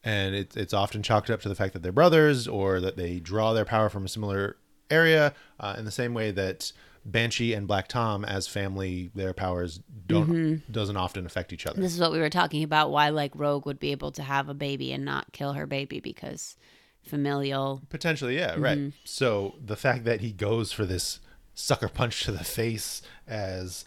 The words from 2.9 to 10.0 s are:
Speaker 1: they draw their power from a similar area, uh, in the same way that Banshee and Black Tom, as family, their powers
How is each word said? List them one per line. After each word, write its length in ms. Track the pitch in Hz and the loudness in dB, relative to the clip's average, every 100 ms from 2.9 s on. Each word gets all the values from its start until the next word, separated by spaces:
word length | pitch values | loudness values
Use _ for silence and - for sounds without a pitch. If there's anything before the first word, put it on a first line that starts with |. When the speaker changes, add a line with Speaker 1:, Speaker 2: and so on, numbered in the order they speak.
| 92 | -2
Speaker 1:
they 240 | 87 87 | -4 -4
draw 320 | 82 104 110 | -2 0 2
their 120 | 113 | 2
power 240 | 104 113 107 | 2 4 4
from 160 | 104 | 0
a 40 | 95 | -6
similar 480 | - 104 98 98 - _ _ _ | -6 -4 -2 -2 -6 _ _ _
area, 440 | 156 165 160 147 - - - | 4 6 6 4 2 -20 -10
uh, 140 | 104 101 | -8 -6
in 60 | |
the 60 | 110 | -6
same 240 | - 120 | -4 -2
way 160 | 117 110 | 0 -2
that 420 | 98 95 95 - - - - | 0 -2 -4 -8 -10 -20 -18
Banshee 480 | - 113 113 - 117 | -2 0 2 2 0
and 140 | 107 98 | 0 0
Black 200 | 101 - | 0 0
Tom, 360 | 123 113 101 | 0 0 0
as 220 | 104 98 92 | -2 -4 -2
family, 640 | 104 98 95 95 90 90 | -4 -2 -2 -4 -4 -6
their 200 | 98 95 | -4 -4
powers 460 | 92 92 90 87 85 - 117 | -2 -2 -2 -4 -6 -16 -16